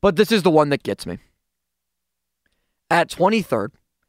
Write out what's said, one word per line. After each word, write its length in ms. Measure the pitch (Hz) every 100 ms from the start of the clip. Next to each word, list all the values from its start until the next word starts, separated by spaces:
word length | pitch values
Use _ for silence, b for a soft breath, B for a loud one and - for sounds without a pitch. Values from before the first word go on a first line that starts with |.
But 160 | 196 170
this 160 | 214
is 100 | 220
the 80 | 175
one 200 | 156 147
that 120 | 139
gets 240 | - 101 -
me. 120 | 87 _ _ _ _ _ _ _ _ _ _ _ _ _ _ _ _ _
At 180 | 170 165
twenty-third, 640 | - 180 220 180 117 101 _ _ _